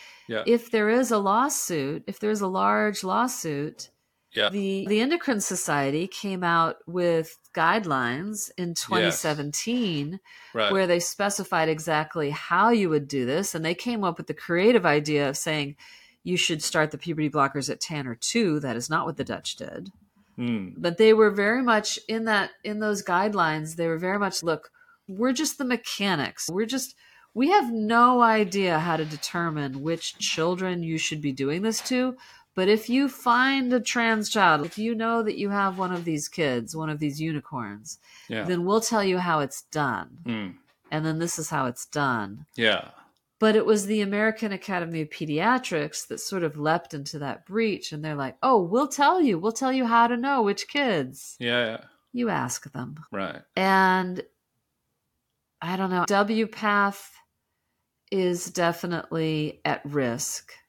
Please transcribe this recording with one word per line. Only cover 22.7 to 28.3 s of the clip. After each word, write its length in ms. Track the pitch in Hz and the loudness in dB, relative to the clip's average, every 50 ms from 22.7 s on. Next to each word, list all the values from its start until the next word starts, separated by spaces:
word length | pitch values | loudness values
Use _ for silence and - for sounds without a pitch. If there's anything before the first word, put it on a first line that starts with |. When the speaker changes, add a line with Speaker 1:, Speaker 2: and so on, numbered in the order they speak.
| 214 214 | -4 -2
Speaker 2:
those 220 | 214 214 208 190 196 | -2 -2 -2 -2 -2
guidelines, 720 | - 175 175 196 214 208 196 170 156 156 156 156 156 160 | 0 0 2 2 2 2 2 2 2 2 -2 -4 -8 -4
they 100 | 170 170 | -2 -2
were 120 | 165 165 160 | 0 0 -2
very 200 | 180 185 196 202 | -2 -2 0 0
much, 240 | 202 190 180 - | 0 -2 -2 -2
"Look, 280 | - 170 160 151 - - _ _ _ _ _ _ _ | -2 0 -2 -2 -4 -16 _ _ _ _ _ _ _
we're 260 | - 190 190 233 262 262 | -14 -4 0 0 0 2
just 240 | 247 311 - - - | 0 -2 -4 -4 -4
the 60 | 277 | -2
mechanics. 840 | 247 247 226 233 - - - 202 202 185 151 131 - - - - - | -2 -2 -2 -2 -8 -6 -2 0 0 0 0 -2 -4 -6 -8 -10 -6
We're 140 | 165 190 226 | -2 -4 -2
just, 300 | 220 254 262 - - - _ _ _ _ _ _ _ _ | -2 -2 -6 -6 -6 -12 _ _ _ _ _ _ _ _
we 160 | 214 262 302 | 0 2 4
have 200 | 392 415 302 240 | 4 4 2 2
no 520 | 233 226 214 214 233 233 240 247 254 247 | -2 -2 0 2 4 6 6 6 6 6
idea 560 | 240 226 | 6 6